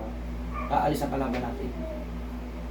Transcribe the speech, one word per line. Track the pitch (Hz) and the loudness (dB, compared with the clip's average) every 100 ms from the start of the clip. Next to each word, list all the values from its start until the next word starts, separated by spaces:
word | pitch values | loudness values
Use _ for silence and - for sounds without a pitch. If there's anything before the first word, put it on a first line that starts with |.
| - - - - - - - | -2 -2 -2 -2 -2 -2 2
aalis | 143 151 - | 4 6 4
ang | 139 | 2
kalaban | 139 127 123 | 2 2 2
natin. | 123 117 131 - 127 - - - - - - - - | 0 -2 -2 -2 -4 -4 -4 -4 -4 -4 -6 -6 -4